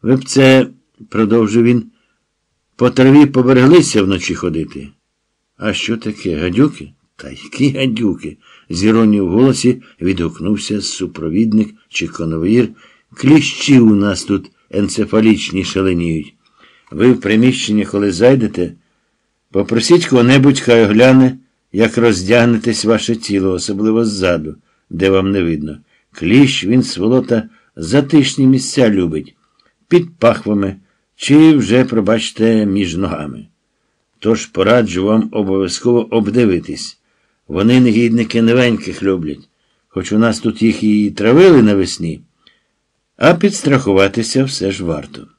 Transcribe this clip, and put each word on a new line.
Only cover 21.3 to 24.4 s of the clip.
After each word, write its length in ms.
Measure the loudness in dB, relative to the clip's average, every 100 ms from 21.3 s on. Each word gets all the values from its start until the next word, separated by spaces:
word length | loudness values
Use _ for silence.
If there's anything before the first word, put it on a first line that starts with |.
| 0 _ _ _
як 260 | -2 0 2
роздягнетесь 840 | 0 0 0 2 2 0 -2 -4
ваше 320 | -2 -2 -2 -6
тіло, 360 | -4 -2 -2
особливо 520 | -4 -6 -4 0 0
ззаду, 500 | -2 -2 -2 -2